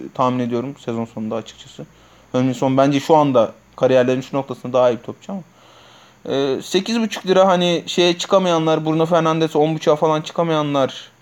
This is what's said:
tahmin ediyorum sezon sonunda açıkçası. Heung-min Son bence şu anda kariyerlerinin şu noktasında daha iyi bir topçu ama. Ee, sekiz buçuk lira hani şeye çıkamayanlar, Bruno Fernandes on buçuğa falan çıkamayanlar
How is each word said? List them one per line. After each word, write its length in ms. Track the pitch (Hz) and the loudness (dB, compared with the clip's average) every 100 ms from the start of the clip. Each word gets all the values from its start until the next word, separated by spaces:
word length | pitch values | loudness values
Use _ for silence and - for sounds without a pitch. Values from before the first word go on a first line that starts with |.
| 67 | -10
tahmin 260 | - 127 127 | -2 0 0
ediyorum 360 | 120 120 127 139 | -2 -4 -6 -10
sezon 260 | - 113 113 | -8 -8 -8
sonunda 300 | - 110 113 | -8 -6 -8
açıkçası. 500 | - - - - - _ _ - _ | -10 -18 -20 -20 -20 _ _ -20 _
Heung-min 220 | 127 131 | -2 -2
Son 240 | 123 135 131 | 0 0 2
bence 220 | 139 139 | 2 2
şu 160 | - 160 | 2 4
anda 360 | 143 123 107 - _ - | 4 2 0 -4 _ -2
kariyerlerinin 460 | 131 127 123 131 | 2 4 2 -2
şu 160 | 131 143 | -4 -8
noktasında 360 | 131 123 127 | -6 -10 -4
daha 160 | 123 123 | 2 2
iyi 80 | 113 | 0
bir 60 | |
topçu 280 | - - - | -8 -16 -12
ama. 100 | 196 - _ - - - - - _ - | -14 -14 _ -20 -20 -20 -20 -20 _ -6
Ee, 280 | 135 139 110 | -2 -2 -4
sekiz 360 | - 185 196 233 | -2 -2 0 -2
buçuk 260 | 220 - 180 | -4 -4 0
lira 200 | 185 190 | 4 4
hani 360 | 180 175 170 - | 4 2 0 -2
şeye 300 | - 175 175 | 0 2 0
çıkamayanlar, 680 | - 196 185 165 160 156 156 | 0 2 2 0 0 0 0
Bruno 200 | 160 165 | 0 2
Fernandes 500 | 175 160 160 160 151 | 2 2 0 0 2
on 200 | 151 156 | 0 0
buçuğa 200 | 170 151 | 0 2
falan 260 | 160 156 | 2 0
çıkamayanlar 880 | 156 - 170 156 147 139 127 - - _ | -4 -4 0 0 0 0 -2 -4 -20 _